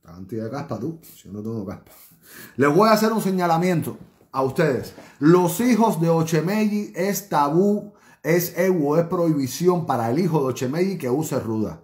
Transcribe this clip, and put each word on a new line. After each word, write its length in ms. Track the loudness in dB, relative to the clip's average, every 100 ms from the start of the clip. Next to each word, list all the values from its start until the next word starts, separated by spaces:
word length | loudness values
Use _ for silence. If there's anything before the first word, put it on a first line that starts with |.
cantidad 400 | -20 -20 -10 -8
de 80 | -8
caspa 260 | -10 -10 -8
tú, 220 | -8 -10
si 280 | -18 -20 -16
yo 20 |
no 100 | -12
tengo 240 | -10 -8 -10
caspa. 280 | -12 -18 -20 -20 _ -20 -20 -16 0
Les 180 | 2 4
voy 140 | 4
a 20 |
hacer 220 | 4 2
un 80 | 0
señalamiento 760 | -2 0 2 2 2 0 -2 -10 -18 _ _
a 100 | -4
ustedes. 500 | -2 0 0 0 -6 -16 -20 0
Los 420 | 6 6 4 0
hijos 380 | 2 4 2 2
de 100 | 2
Ochemeyi 840 | 2 2 0 0 0 0 -2 -6 -4
es 320 | -4 -4 -2
tabú, 680 | 0 2 2 2 0 -4 _ _ _
es 340 | 0 0 0 -2
ewo, 420 | 0 2 2 0
es 80 | 0
prohibición 840 | 0 0 0 -2 0 0 2 0
para 240 | -2 0
el 80 | 0
hijo 220 | 0 0
de 60 | -2
Ochemeyi 520 | -4 -4 -2 -2 -2
que 100 | -2
use 300 | -2 -2 -4
ruda. 420 | -4 -4 -4 -6